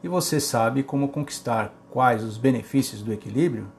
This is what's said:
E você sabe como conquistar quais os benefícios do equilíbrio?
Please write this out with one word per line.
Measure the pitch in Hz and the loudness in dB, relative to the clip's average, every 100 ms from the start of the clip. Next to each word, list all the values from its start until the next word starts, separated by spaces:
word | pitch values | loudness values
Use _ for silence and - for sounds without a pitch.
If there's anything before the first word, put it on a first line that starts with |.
E | 175 | -2
você | 180 170 151 | -2 0 0
sabe | - 117 113 135 | 0 2 2 0
como | 135 139 139 | 0 -2 -2
conquistar | - - - - 113 104 - - | -4 -8 -8 -2 -2 -2 -8 -6
quais | 123 127 113 | 2 4 4
os | 110 107 | -2 2
benefícios | 131 120 - 139 - 107 | 2 2 2 0 0 -6
do | 107 | -6
equilíbrio? | 104 107 113 170 113 101 | -6 -2 0 2 0 -8